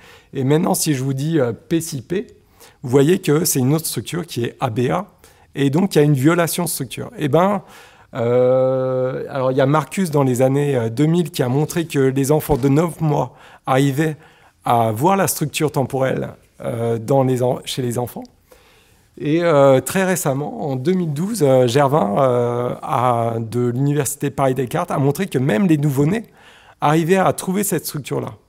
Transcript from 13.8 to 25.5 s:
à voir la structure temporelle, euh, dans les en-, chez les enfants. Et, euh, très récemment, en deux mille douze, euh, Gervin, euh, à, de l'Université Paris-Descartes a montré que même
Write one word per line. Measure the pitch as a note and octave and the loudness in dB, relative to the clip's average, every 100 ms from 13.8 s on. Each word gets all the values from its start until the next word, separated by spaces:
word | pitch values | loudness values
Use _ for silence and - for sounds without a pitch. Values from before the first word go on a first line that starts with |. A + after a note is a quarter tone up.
| C#3+ C3+ D#3+ D3 - _ _ _ | 2 0 -4 -4 -14 _ _ _
à | - A#2+ A2+ | 0 2 2
voir | G#2+ D#3+ G3 | 0 0 2
la | E3 | 0
structure | - D3+ - D3+ | -2 -6 -4 -2
temporelle, | C#3+ B2+ C3+ C3 B2 B2+ - _ - | -2 -2 -2 -2 -4 -6 -12 _ -14
euh, | C3+ A#2+ A#2 A#2 | -8 -4 -4 -4
dans | A2+ C#3 | 0 2
les | C3 B2+ | 2 0
en-, | B2 C3 | -2 -4
chez | - - | -6 -6
les | B2 A#2+ | -6 -4
enfants. | A#2+ G#3 B3+ _ _ - _ _ _ _ _ - | -8 -10 -16 _ _ -20 _ _ _ _ _ -8
Et, | D3+ E3 | -2 0
euh, | E3+ D3 C#3 C3+ | 2 6 6 6
très | - F#3 | 2 -2
récemment, | F#3+ F3+ D#3 C3 D3 A#3 E3 | 0 0 -2 -4 -6 -6 -6
en | B2+ | -4
deux | C#3 | -2
mille | F#3 E3+ | -2 -2
douze, | C#3+ F#3+ A3+ | -4 -4 0
euh, | C#3+ C3 B2 | 4 4 4
Gervin, | B2+ C#3 D3 G3 F#3+ | 4 4 2 0 2
euh, | C3+ B2 A#2+ A#2+ B2 - | 2 2 0 -2 -4 -6
à, | D#3 C3+ B2 A#2 A#2 A#2 | -4 0 0 0 0 -4
de | A2+ A#2+ B2 | -4 -2 -2
l'Université | A#2+ C#3+ D3 C3+ - C#3+ | 0 0 0 -4 -4 -6
Paris-Descartes | - C#3 C3 B2 E3 F3+ | 0 0 0 -4 -4 -4
a | F3 | 0
montré | C#3 C#3+ G3 | 0 0 -2
que | C3+ | -2
même | C3+ | 0